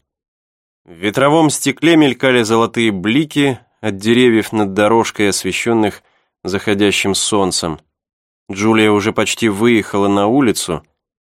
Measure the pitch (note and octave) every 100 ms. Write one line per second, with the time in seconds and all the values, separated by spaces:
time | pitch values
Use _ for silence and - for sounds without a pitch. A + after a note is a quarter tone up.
0 | _ _ _ _ _ _ _ _ _ E2
1 | G2+ A#2 C#3+ D#3+ D#3 - C#3 - D#3+ D#3+
2 | C#3+ B2+ C3+ B2 G#2+ A2+ A2+ A#2+ A2+ F#2+
3 | G#2 C3 D#3 D3 C#3+ A#2+ _ - A2 G2
4 | A2 A#2 B2 A2 G2+ A2 G2+ F#2+ G#2 A2+
5 | G#2+ - G#2 F#2 F#2+ - A#2 A2+ G#2 -
6 | _ _ _ _ F#2 F#2+ - G2+ G2+ -
7 | G2 F#2 - G#2 F#2+ - E2+ D2+ _ _
8 | _ _ _ _ - G2 A2 A2 G#2+ G#2
9 | G#2+ - G#2+ - A2+ G2 A#2+ A2+ F#2+ G2+
10 | G2+ G2+ G#2 C3+ A#2+ F#2 - D#2+ _ _
11 | _ _